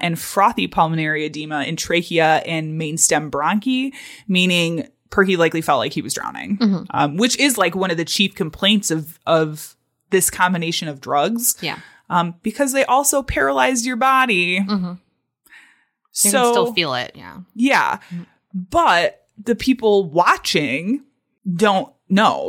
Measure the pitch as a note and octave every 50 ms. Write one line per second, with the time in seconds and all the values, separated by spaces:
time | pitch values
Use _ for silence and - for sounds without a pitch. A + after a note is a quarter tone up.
0 | - F3 E3+ E3 - - - G3+ G3 A3+ B3 - F3+ F3 - G3 E3+ D#3+ E3 D#3+
1 | D#3 D3+ D#3 D3+ D3+ D3+ - D3+ D3+ D#3 D#3 D3 C#3 D3+ E3 D#3+ - - E3+ E3+
2 | E3+ - E3+ D#3+ D#3+ D#3 D#3 D3+ - - E3 D#3+ D#3 D#3 D#3 D#3+ D#3+ D3+ D#3 D#3+
3 | - - E3 D3+ D#3 D3 C3+ C#3+ D3 D#3+ G3 G#3+ G3+ C4 C4 B3+ C4 C4+ C4+ -
4 | - - - - - - F#3 F3+ F3+ F3+ F3 F3 E3+ E3 E3+ D#3+ - - _ _
5 | _ _ - G#3 G3 F#3+ F#3+ E3+ E3 D#3+ D#3+ E3 D#3 - D3 B2 A2 D3+ - D#3+
6 | - C3 - - - - C2 A1+ B1+ - G#3 F#3+ A#3+ G#3 F#3+ E3 - - - -
7 | D3 C#3+ C#3+ F3 A#3 B3+ - - C4+ C#4+ A#3+ G#3 F#3 F3 F3 F#3+ F#3 F3+ E3+ E3
8 | E3 - - - G3+ F#3 - - F#3 D#3 - - G3 G3 A3 G3+ G3+ - D#3+ D#3+
9 | D3+ D#3 - _ - - E3 D#3+ D#3+ D#3 D3+ D3+ - - - _ _ _ _ _
10 | _ _ G3 F#3 - - - - F#3 F3+ F#3 E3+ E3 E3 E3 - F3 D#3 C#3+ C3+
11 | - B2+ C#3 C#3+ D3 G3 A3+ A#3 A#3+ - - - - E3 - - - - - _
12 | _ - - F3+ E3+ E3+ E3+ _ - A3 - - C#4+ C4+ B3+ C4+ - - B3 C4
13 | C#4+ - - C#4 B3+ - - D4+ C4+ C#4 C#4 C4+ B3+ B3+ C4 A#3+ A3+ B3+ B3+ A3+
14 | C4 C4 C4 C4 C4 B3 G#3 F3+ F3 F3 F3+ F#3 G3 G3 G#3 G3 F3+ F3 F3+ F3+
15 | _ _ _ _ _ _ _ _ _ _ - - - _ _ _ _ _ _ _
16 | _ _ - - - - - C4+ B3 A#3+ A#3+ A#3+ - - A3 F3 E3+ C#3+ B2+ B2
17 | B2 - - - G#2 F2 - - F#3 - - G#3+ A#3+ C#4 C4 F#3 C#3+ C2+ - G3
18 | - - F3 F3 F3 - _ _ _ _ - F#3 F3+ - - E4+ E4 C4 F3+ E3+
19 | E3+ - - _ _ _ _ - G3+ - A#3 - - C4 C4 - A3+ G#3+ G#3 G3
20 | G3 D#3+ C#3+ E3+ F3 A3+ F4+ - - - - E3+ D3 C#3 B2+ D3+ E3+ G3 C4 C#4+
21 | - _ _ _ _ _ _ _ - G3 F3 E3+ A3 G#3 G3 F#3+ - - _ _
22 | _ - F#3+ G3 A3 G3 - - -